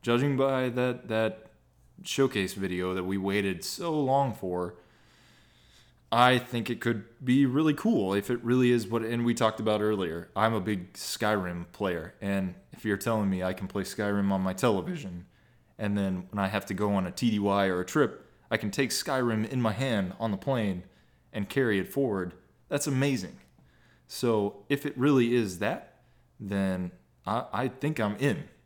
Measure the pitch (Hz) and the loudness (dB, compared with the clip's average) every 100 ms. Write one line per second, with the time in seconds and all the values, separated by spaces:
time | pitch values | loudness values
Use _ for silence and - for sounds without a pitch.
0 | - 120 143 135 135 135 127 120 123 123 | 2 2 2 2 2 2 0 0 -2 -2
1 | 104 110 110 107 - _ _ _ - - | -2 0 0 -2 -16 _ _ _ -20 -18
2 | - - 135 110 92 - 95 90 92 92 | -8 2 2 2 -2 -2 -4 -2 -2 -2
3 | 90 98 95 101 98 90 - - 170 156 | -2 0 0 0 0 -2 -6 -6 -2 0
4 | 135 135 139 107 95 90 90 - - _ | 2 2 0 -2 -4 -4 -4 -8 -20 _
5 | _ _ - _ _ _ _ - - _ | _ _ -20 _ _ _ _ -20 -20 _
6 | _ 117 123 127 120 117 110 117 - 113 | _ 6 6 6 2 -6 -4 -2 0 -2
7 | - - 127 127 139 131 160 147 220 202 | -4 -10 2 4 4 4 2 2 2 2
8 | 95 101 98 120 117 127 123 120 101 113 | 2 0 0 -4 2 4 6 4 2 -4
9 | 113 120 120 117 113 107 110 107 107 107 | -2 -2 0 2 2 0 0 2 2 0
10 | 90 82 87 - 110 110 92 104 90 - | 0 -4 -8 0 2 2 -2 -4 -6 -12
11 | - - 107 104 92 87 85 - 101 85 | -10 -2 0 0 -2 -6 -10 -4 -2 -2
12 | 82 - 101 98 95 90 - - 110 98 | -6 -10 -4 -2 -4 -8 -18 -8 -2 -2
13 | - 113 101 95 92 95 95 104 92 - | 0 0 2 0 -2 -4 -6 -6 -6 -4
14 | 104 101 98 98 95 92 127 98 90 175 | -2 0 2 2 0 2 2 2 -2 -8
15 | 120 87 87 _ _ _ _ _ 104 101 | -8 -12 -14 _ _ _ _ _ -2 0
16 | 98 92 90 104 98 101 - 95 104 101 | 0 -2 -6 -4 -2 -2 -4 -2 0 0
17 | 92 90 120 107 101 98 98 90 90 151 | -2 -2 0 2 2 2 2 0 0 2
18 | 127 - - _ _ 113 107 98 135 - | 2 0 -20 _ _ -2 -2 -2 -2 -2
19 | - 131 120 110 110 131 113 107 135 110 | -2 0 2 0 0 0 0 0 0 0
20 | 92 92 113 98 - 131 104 90 90 _ | -2 -4 -4 -4 -2 0 0 -4 -8 _
21 | _ _ _ 107 98 - 127 101 92 - | _ _ _ -8 -4 0 2 2 0 -2
22 | 135 98 90 - _ _ _ 143 - 135 | 0 0 -4 -8 _ _ _ -4 0 0
23 | 139 131 92 - - _ _ _ _ _ | 0 0 -4 -14 -20 _ _ _ _ _
24 | _ - 120 110 101 - - 143 147 - | _ -2 2 2 0 -4 -4 -2 -2 0
25 | 131 135 117 120 107 87 101 165 - _ | 4 6 6 4 0 -2 -2 -4 -8 _
26 | _ _ _ _ 104 98 98 92 90 - | _ _ _ _ -4 0 0 -2 -4 -10
27 | _ _ - 113 - 101 131 - 147 156 | _ _ -4 -4 -4 -4 -4 -4 -4 -2
28 | 107 104 139 92 - _ | -2 0 0 -2 -6 _